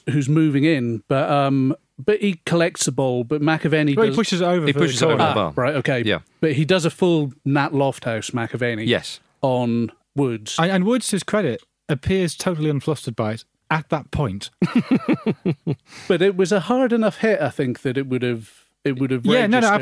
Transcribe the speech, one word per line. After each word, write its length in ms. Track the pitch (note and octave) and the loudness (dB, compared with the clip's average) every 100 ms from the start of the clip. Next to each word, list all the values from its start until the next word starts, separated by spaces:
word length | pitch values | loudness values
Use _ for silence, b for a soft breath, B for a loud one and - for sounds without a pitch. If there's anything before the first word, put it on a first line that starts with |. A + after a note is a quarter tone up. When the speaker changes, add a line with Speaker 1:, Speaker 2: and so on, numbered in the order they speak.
| - | -2
Speaker 1:
Yeah. 60 | |
Speaker 2:
who's 140 | C#3+ C3+ | -2 2
moving 340 | D#3 D#3 C#3 | 2 4 2
in. 400 | D3+ D3+ A#2+ A2 - | 2 2 0 -4 -2
But, 200 | C3+ D#3+ | 0 2
um, 460 | C#3+ C#3 C#3 C3 D#3 _ - | 2 2 2 0 -2 _ -6
but 220 | C#3 G#3 | 0 0
he 200 | G#3 F3 - | 0 -2 -2
collects 380 | E3+ E3 - | 2 2 0
the 80 | - | -4
ball, 320 | C3 C3+ B2 | 0 0 -2
but 180 | A#2+ D3+ | -2 0
McAvenny 540 | D3 D#3+ D#3 D#3 D3+ C#3+ | 0 0 2 2 2 2
Speaker 3:
Well, 80 | |
he 60 | A3+ | 2
Speaker 2:
does 60 | F3 | 2
Speaker 3:
pushes 240 | G#3 F3 | 0 0
it 20 | |
over 200 | F3 F3+ | 0 0
Speaker 1:
He 80 | D3 | 0
Speaker 3:
for 60 | C#3 | 2
the 60 | |
Speaker 1:
pushes 180 | D#3+ B2 | 0 2
it 40 | D#3+ | 2
over 100 | - | 2
Speaker 3:
corner. 120 | D#3+ | 2
Speaker 1:
the 60 | |
bar. 180 | A2+ F2 D2 | 2 0 0
Speaker 2:
Ah, 40 | |
right, 140 | B2+ | -2
okay. 280 | D3+ D3+ C3 | 0 -2 0
Speaker 1:
Yeah. 160 | A2 E2+ - _ | 0 -2 -4 _
Speaker 2:
But 120 | D#3+ | 0
he 120 | C#3 | 0
does 200 | D#3 F#3 | 2 2
a 60 | D#3+ | 0
full 420 | - F3+ E3 C#3+ - | 0 2 2 0 -4
Nat 280 | C#3 C#3+ C#3+ | 0 0 0
Lofthouse 580 | C#3 C#3 - B2+ A2 - | 0 0 -2 -6 -6 -4
McAvenny 560 | B2 A2 A#2+ B2 A2 A2 | -4 -4 -4 -4 -2 0
Speaker 1:
Yes. 320 | G2+ - - _ _ | 0 -2 -12 _ _
Speaker 2:
on 480 | C3+ B2+ A#2+ A#2 A2 - _ | -2 0 0 -2 -2 -8 _
Woods. 400 | C#3 C3+ A2+ G#2+ - | -2 -2 -4 -6 -2
Speaker 3:
And, 100 | E3+ | 0
and 140 | F#3+ | 2
Woods, 240 | F#3+ B3+ - | 2 0 0
to 80 | G3 | -4
his 80 | |
credit, 360 | - G#3+ D#3+ A2+ - _ - | -2 -2 0 -4 -10 _ -6
appears 480 | D3 - F#3+ F3 - | -4 0 0 0 -2
totally 340 | F#3+ E3 D3+ | -4 -2 0
unflustered 460 | C#3+ D#3+ D3 - A#2 | 0 -2 -4 -6 -4
by 160 | A2 | -4
it 120 | A2 - _ - | -6 -12 _ -4
at 160 | D#3+ - | -4 -2
that 240 | D#3 - | -4 -4
point. 380 | - C3 G2 - _ | -4 -4 -4 -10 _
<laughs> 1400 | F3 A#3+ - C4 - - G#3+ D#3 F#3 D3 - C#3 _ - - | -2 0 0 -2 0 -2 -2 -4 -4 -4 -6 -8 _ -8 -2
Speaker 2:
But 160 | F3 | 2
it 140 | G3 F#3 | 2 2
was 160 | F3+ | 0
a 80 | G#3 | 0
hard 320 | D#3 B3+ B3+ | 0 2 2
enough 260 | A#3 A3 - | 2 0 0
hit, 220 | A3 F3+ | 0 0
I 80 | C#3+ | 0
think, 300 | - C3 A#2 | -2 -4 -4
that 160 | C3+ B2+ | -4 -4
it 80 | C3+ | -2
would 160 | B2+ | -2
have, 440 | B2 A#2 A2 - _ _ | -2 -4 -8 -20 _ _
it 140 | C#3 B2+ | -4 -2
would 120 | C3+ | -2
have 160 | C3 A#2+ | 0 2
Speaker 3:
Yeah, 200 | B3 G#3+ | 4 4
no, 120 | B3 | 4
no, 100 | A3+ | 4
Speaker 2:
registered. 20 | |
And 20 | G#3 | 2